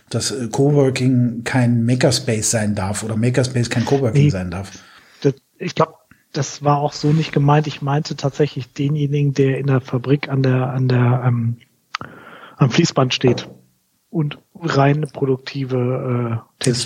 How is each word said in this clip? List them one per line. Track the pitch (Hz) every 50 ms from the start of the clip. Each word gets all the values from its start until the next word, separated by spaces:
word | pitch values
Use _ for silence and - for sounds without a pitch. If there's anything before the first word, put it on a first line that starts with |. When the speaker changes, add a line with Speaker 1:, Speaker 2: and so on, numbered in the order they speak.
| _ -
Speaker 1:
dass, | - 120 - -
äh, | 135 131 123
Coworking | 110 - - 139 147 147 143 135 131 127 131 127 131 131 123 123 120 107 117
kein | 117 - - 131 123 120 120 117 117
Makerspace | 117 127 127 170 143 123 - - - 110 107 107 -
sein | - 113 107 104 101
darf | 104 95 98 104 -
oder | - 107 101
Makerspace | 107 113 123 123 139 127 123 - 123 117 -
kein | - 123 117
Coworking | - 143 139 135 113 101 147 143
Speaker 2:
Nee. | 147
Speaker 1:
sein | 95 95 90 90
darf. | 85 95 98 - - - - - - - - _ _ _
Speaker 2:
Das, | - 143 131 - _ _ _ -
ich | - 175 -
glaub, | - 160 - - _ _ _ _ _ _ _
das | - 151 139 - - -
war | 139 143 143 143
auch | 147 143
so | - - - 147
nicht | 151 160 151 -
gemeint. | - 147 143 143 147 151 156
Ich | 147 - -
meinte | 147 139 139 147 156 - 147
tatsächlich | - - 139 - - 151 139 - 139 123 -
denjenigen, | - - 143 139 156 151 147 139 147 147 143 143 135
der | 143 135 135 135 127
in | 135
der | 139 135 131
Fabrik | 127 - - 123 117 127 143 147 - -
an | 139 135 135
der, | 131 127 127 127 135
an | 131 131 131
der, | 127 127 123 123 120 127 127 123
ähm, | 123 120 120 117 117 117 - _ _ _ _ _ _ - - - - - - - - - - - - - -
am | 143 127
Fließband | - - 170 160 - - 135 127
steht | - - - 123 117 - - - - - _ _ _ _ _ _ _ _ _ _
und | - 175 151 147 - - _ _ -
rein | - 170 156 135 139 139 143 143 151 151 143
produktive, | - - 139 135 131 127 - - - 139 135 123 131
äh, | 127 123 123 127 131 - 131 123 120 120 117 113 113 - _ _ -
Speaker 1:
Das | -
wird | 131 117 - -